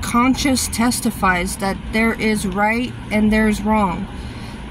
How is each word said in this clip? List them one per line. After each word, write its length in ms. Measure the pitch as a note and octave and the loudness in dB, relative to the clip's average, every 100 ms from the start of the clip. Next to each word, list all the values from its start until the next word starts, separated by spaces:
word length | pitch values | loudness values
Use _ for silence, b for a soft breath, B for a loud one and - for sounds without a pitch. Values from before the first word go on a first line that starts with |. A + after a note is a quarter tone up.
conscience 680 | - A#3+ B3+ B3 C4 B3+ - | 0 4 4 4 2 0 0
testifies 880 | - A#3+ A#3+ A#3 - F#3+ F3+ F#3 - | 0 0 2 -2 0 2 2 -2 -2
that 200 | G3 F#3+ - | -4 -4 -2
there 220 | A3 A3+ | 0 2
is 320 | - A3 G#3+ G3+ | 2 0 0 -2
right 480 | F#3+ G#3 A3+ B3 - - | 0 0 0 -4 -8 -4
and 220 | G#3 G#3+ | 2 4
there 160 | G#3+ G#3+ | 4 2
is 140 | G#3 | 2
wrong. 440 | G#3 A3 G3 D3+ F#3+ B B B B B - | 2 2 2 -2 -6 B B B B B -8